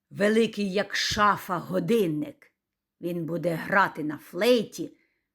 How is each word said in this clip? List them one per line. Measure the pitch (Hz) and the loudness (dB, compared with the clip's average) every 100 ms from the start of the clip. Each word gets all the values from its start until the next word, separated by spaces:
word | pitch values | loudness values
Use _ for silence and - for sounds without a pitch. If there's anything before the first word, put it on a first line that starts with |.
| _ | _
великий, | 139 208 220 220 208 202 | 0 2 4 2 0 -2
як | 190 196 - | -2 -2 -2
шафа, | - - 208 190 - 170 | -2 2 2 2 -2 -6
годинник. | - 185 170 233 175 151 - - _ _ _ _ _ - | -2 -2 2 2 2 0 -6 -10 _ _ _ _ _ -10
Він | 175 175 156 | -6 -4 -4
буде | 170 170 | -2 -2
грати | 160 - 196 175 - | -2 0 2 2 0
на | 151 147 | -6 -8
флейті, | - 175 226 247 190 - 147 - _ _ _ | -10 0 4 4 2 -8 -12 -12 _ _ _